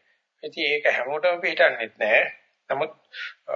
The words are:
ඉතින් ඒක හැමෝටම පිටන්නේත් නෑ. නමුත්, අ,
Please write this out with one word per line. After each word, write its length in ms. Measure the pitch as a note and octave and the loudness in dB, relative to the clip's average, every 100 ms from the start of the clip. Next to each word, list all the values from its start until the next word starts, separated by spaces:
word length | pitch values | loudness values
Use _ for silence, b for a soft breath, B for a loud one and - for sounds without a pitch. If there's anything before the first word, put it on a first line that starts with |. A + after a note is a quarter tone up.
| _ _ _ _ | _ _ _ _
ඉතින් 220 | D3+ E3+ | -12 -4
ඒක 220 | D3 D3 D3+ | -2 0 2
හැමෝටම 520 | B2+ B2 D3+ F3 F3 | 0 -2 -2 0 0
පිටන්නේත් 540 | - B2 D#3+ - A2+ - | 0 4 4 2 -6 -4
නෑ. 260 | G#2+ B2 F3+ - _ _ - | 2 4 2 -4 _ _ -6
නමුත්, 220 | C3+ D#3 - _ B B B | -4 -4 -6 _ B B B
අ, 100 | - | -4